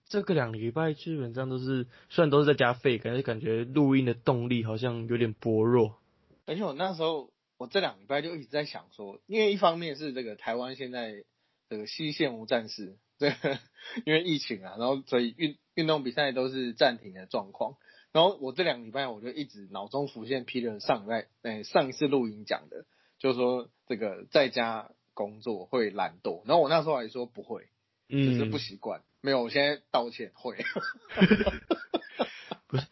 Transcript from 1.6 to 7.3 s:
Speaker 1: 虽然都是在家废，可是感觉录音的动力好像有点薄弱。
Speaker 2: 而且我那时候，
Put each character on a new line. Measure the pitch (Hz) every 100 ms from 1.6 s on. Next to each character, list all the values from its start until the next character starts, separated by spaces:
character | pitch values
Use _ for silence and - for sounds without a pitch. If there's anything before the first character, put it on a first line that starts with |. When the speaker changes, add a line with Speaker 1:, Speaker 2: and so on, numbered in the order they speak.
| 131 131 123 - _
Speaker 1:
虽 | -
然 | 156
都 | 143
是 | 147
在 |
家 | 135 123
废， | 123 135 113
可 | 117
是 | 127
感 | 131 110
觉 | 113 113
录 | 120 143 139 135
音 |
的 | 123
动 | 120 - 123 123
力 | 120
好 | 110 110
像 | 123 117 113
有 | 120
点 | 113
薄 | 107 113 110
弱。 | 113 123 110 - _ _ _ _ -
Speaker 2:
而 | 165
且 |
我 | 190
那 | 139 190
时 | 165
候， | 160 160 -